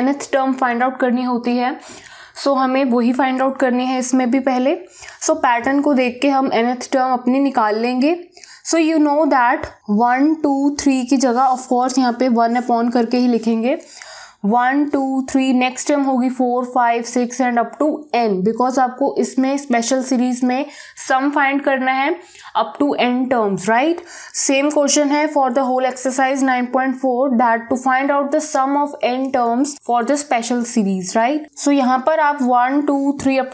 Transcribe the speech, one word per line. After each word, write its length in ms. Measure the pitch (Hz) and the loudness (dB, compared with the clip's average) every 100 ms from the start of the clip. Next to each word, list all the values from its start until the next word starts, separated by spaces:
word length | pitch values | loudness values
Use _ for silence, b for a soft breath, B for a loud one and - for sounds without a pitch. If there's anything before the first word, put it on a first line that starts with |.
nth 280 | 254 285 - | 0 -2 -2
टर्म 220 | 269 262 | 0 0
फाइंड 300 | 262 254 233 | 0 0 0
आउट 160 | 254 262 | -2 0
करनी 240 | 254 247 | 0 0
होती 340 | 254 240 240 240 | -2 -4 -2 -2
है, 220 | 247 320 B B B B B - | -2 -6 B B B B B -6
so 120 | 277 269 | -2 0
हमें 260 | 262 262 269 | 2 0 2
वही 260 | 240 233 | 2 2
फाइंड 280 | 254 269 262 | 2 0 0
आउट 160 | 269 269 | -2 0
करनी 280 | 262 247 254 | 0 0 -2
है 140 | 254 | -2
इसमें 300 | 254 262 254 | 0 0 2
भी 80 | 262 | 0
पहले। 380 | 262 254 254 359 - B B B - | 0 0 0 -2 -6 B B B -2
So 80 | 320 | 0
पैटर्न 440 | 269 240 240 277 | 2 2 0 0
को 120 | 294 | 2
देख 260 | 262 254 247 | 2 0 0
के 80 | 285 | 0
हम 200 | 269 269 | 2 0
nth 420 | 214 233 247 - | 0 -2 -2 -2
टर्म 200 | 269 254 | -2 0
अपनी 260 | 254 254 262 | 0 0 0
निकाल 400 | 277 269 214 214 | 0 2 0 0
लेंगे। 360 | 233 254 277 349 349 B B B - | -2 0 0 0 -6 B B B -2
So 80 | 330 | 0
you 180 | 320 320 302 | 2 2 2
know 140 | 294 311 | 2 2
that 360 | 269 240 302 - - - 208 | 4 2 0 -4 -14 -2 0
one, 320 | 240 254 294 320 | 2 2 2 2
टू, 320 | 302 277 285 285 | 0 2 0 0
थ्री 240 | 285 262 247 | 0 0 2
की 120 | 277 | 2
जगह 360 | 262 233 262 254 | 2 2 2 0
of 120 | - | -2
course 260 | 247 254 254 | 0 0 0
यहाँ 160 | 247 233 | 0 2
पे 80 | 262 | 0
वन 320 | 233 233 240 | 2 2 0
upon 300 | 247 233 240 | 0 0 2
करके 240 | 240 233 247 | 0 0 2
ही 100 | 247 | 2
लिखेंगे। 520 | 233 226 226 226 330 B B B B B B 202 | 2 0 0 0 -2 B B B B B B 0
वन, 380 | 240 247 277 294 | 2 2 2 0
टू, 320 | 285 269 269 262 | 0 0 -2 0
थ्री, 240 | 269 262 | 0 2
नेक्स्ट 340 | 247 254 254 - | 2 0 -2 -2
टर्म 140 | 285 | 0
होगी 260 | 269 262 254 | 2 0 0
फ़ोर, 360 | 247 247 247 247 | 0 0 0 -2
फ़ाइव, 300 | 247 240 233 | 0 2 0
सिक्स 380 | 233 247 240 - | -2 -2 -2 -2
and 180 | 247 233 | 0 0
up 120 | 226 - | -2 -2
to 40 | 302 - - 240 | -2 -2 -4 -2
n, 200 | 233 185 185 | 0 2 0
because 300 | 226 247 262 | 0 0 2
आपको 340 | 254 240 277 - | 0 0 -2 0
इसमें 360 | 247 - 262 277 | -2 0 0 -2
स्पेशल 460 | 285 233 233 262 | -2 -2 0 -2
सीरीज 400 | 262 254 254 247 | 0 0 0 0
में 220 | 254 254 277 B B B - | 0 0 -4 B B B -2
सम 220 | 262 277 294 | 0 2 2
फाइंड 260 | 277 277 | 2 0
करना 280 | 285 269 262 | 0 0 0
है 220 | 262 277 349 B B B - | 0 0 -4 B B B -4
up 160 | 277 - | -4 0
to 80 | 285 - 247 | -2 0 0
n 120 | 247 254 | 0 0
terms, 340 | 208 208 185 170 | 0 0 -2 0
right? 340 | 226 294 339 B B B - | 2 2 -2 B B B -4
सेम 340 | - 269 294 | 0 2 2
क्वेश्चन 400 | 302 285 294 285 | 2 2 2 2
है 180 | 294 302 | 2 0
for 140 | 302 262 247 | 0 0 0
the 80 | 254 | 0
whole 200 | 254 254 | 0 -2
exercise 540 | 254 269 254 262 269 262 | -2 -4 0 0 2 0
nine 180 | 254 247 262 | 0 0 0
point 260 | 262 262 | -2 -2
four 280 | 262 240 277 233 | -2 0 0 2
that 260 | 247 233 233 | 2 0 -2
to 80 | 254 262 | -2 0
find 280 | 254 277 285 | 0 2 0
out 140 | 285 311 | 0 -2
the 80 | 294 | 0
sum 260 | 285 269 285 | -2 0 0
of 120 | 294 - 233 | -2 -2 -2
n 140 | 254 269 | -2 -2
terms 420 | 247 240 240 285 - - | 0 0 0 -2 -4 -2
for 140 | 240 233 | -2 0
the 80 | 285 285 | -2 0
special 380 | 240 226 240 233 - | -4 -2 -2 -2 0
series, 400 | 196 190 180 226 | 0 0 -2 0
right? 340 | 233 302 302 - 285 | 0 -2 -6 -4 0
So 60 | |
यहाँ 280 | 285 247 254 254 | 2 2 2 2
पर 140 | 320 | 2
आप 180 | 294 285 | 2 0
वन, 400 | 247 247 247 285 285 | 2 2 2 0 0
टू, 320 | 277 277 285 | 0 0 0
थ्री 180 | 269 269 | 0 0
up 120 | 262 | 0